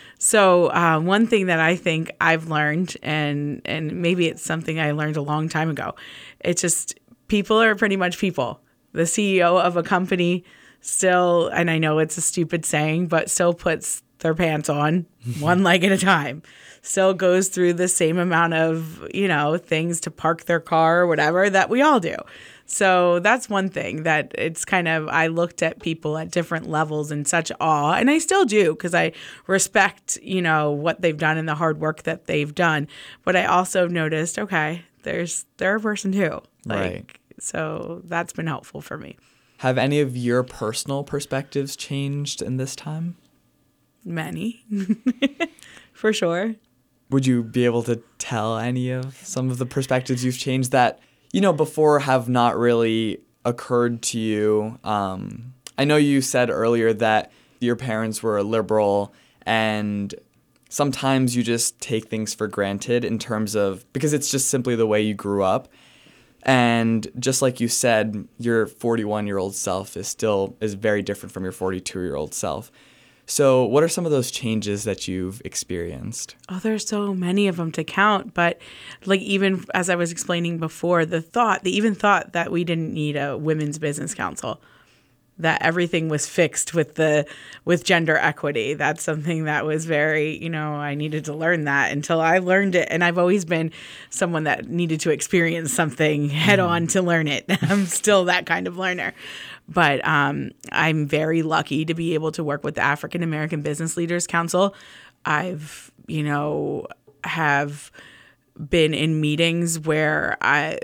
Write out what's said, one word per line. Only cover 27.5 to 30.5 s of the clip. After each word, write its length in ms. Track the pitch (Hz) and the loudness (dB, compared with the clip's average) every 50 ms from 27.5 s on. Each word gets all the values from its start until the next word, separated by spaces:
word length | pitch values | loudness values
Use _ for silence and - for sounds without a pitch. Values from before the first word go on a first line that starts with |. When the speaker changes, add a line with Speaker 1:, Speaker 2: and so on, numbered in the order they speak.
| - - | -4 -2
Speaker 1:
awe, 340 | - 160 156 147 143 151 180 | 0 2 2 2 2 2 2
and 140 | - 233 269 | 4 4 4
I 80 | 302 320 | 4 4
still 260 | 320 - 381 403 370 | 2 4 4 4 4
do 300 | 214 214 214 190 156 156 | 4 4 4 4 4 2
'cause 180 | - - 170 175 | 0 -2 0 2
I 180 | 170 165 165 - - - - - - - | 2 2 0 -2 -6 -14 -18 -20 -14 -4
respect, 720 | - 190 190 - - - 214 190 196 - - _ - - - | 0 0 0 2 2 4 4 4 4 2 -4 _ -10 -10 -8
you 180 | - - 190 185 | -6 -4 -2 0
know, 300 | 175 160 | 2 2